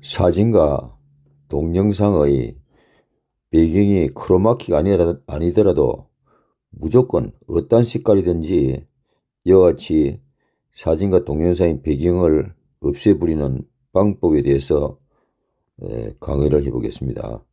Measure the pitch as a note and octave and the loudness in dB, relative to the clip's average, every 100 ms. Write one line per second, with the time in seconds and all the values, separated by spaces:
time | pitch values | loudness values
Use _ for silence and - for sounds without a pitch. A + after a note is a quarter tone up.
0 | - - F2+ E2+ A2+ G#2 D#2 C#2 B1 - | -12 0 0 2 2 4 2 0 -8 -20
1 | _ _ _ _ _ C#2+ E2 E2+ G#2 G2 | _ _ _ _ _ -6 -2 0 0 0
2 | G#2 F#2 C#2+ C#2 A#1 - _ _ _ _ | 0 2 2 0 -2 -10 _ _ _ _
3 | _ _ _ _ _ D#2+ E2 E2+ G2+ G2 | _ _ _ _ _ 2 2 2 2 2
4 | D2+ - - F2+ G#2 B2 - D2+ F2 F#2+ | 0 -4 0 2 2 0 0 0 2 2
5 | E2+ - - D2+ E2+ F2+ G2 F2 C2+ - | 0 -2 -8 -4 -2 2 2 2 0 -2
6 | - _ _ _ _ _ _ - E2 B2 | -10 _ _ _ _ _ _ -12 0 0
7 | B2+ E2+ C2 - _ - G#2+ A2+ A#2 - | 2 -2 -4 -12 _ -6 0 0 0 -2
8 | - G2 F2 E2+ D#2+ F2+ C2+ C2 - _ | 0 0 2 -2 -2 -2 -2 -4 -12 _
9 | _ _ _ _ - F#2+ F2+ D#2+ - D#2+ | _ _ _ _ 4 6 6 2 -2 0
10 | D2 - _ _ _ _ _ - - D#2+ | 0 -4 _ _ _ _ _ -10 -4 -2
11 | G2 F#2 - D2 E2+ F2 F2 C#2+ D#2 C#2+ | 2 0 0 -2 0 2 0 -2 -4 -2
12 | E2+ F2 F2 D#2 F#2+ - _ _ D2 C#2+ | 0 2 2 2 -2 -12 _ _ -6 -2
13 | G#2+ F2+ E2+ D#2+ C#2+ C2 - _ _ F#2 | 0 2 0 -2 -4 -6 -10 _ _ 0
14 | G#2 G2 F2 D#2 C#2 C#2 C#2 D#2 C#2+ - | 0 0 0 0 0 -2 0 -2 -2 -10
15 | _ _ _ _ _ _ _ _ G1+ A1 | _ _ _ _ _ _ _ _ -12 -10
16 | A1 - - C#2 D2 D2 C#2 A#1+ - - | -12 -12 -6 -2 2 0 0 -6 -8 -8
17 | C2+ A#1 G#1+ A1 _ | -8 -8 -10 -14 _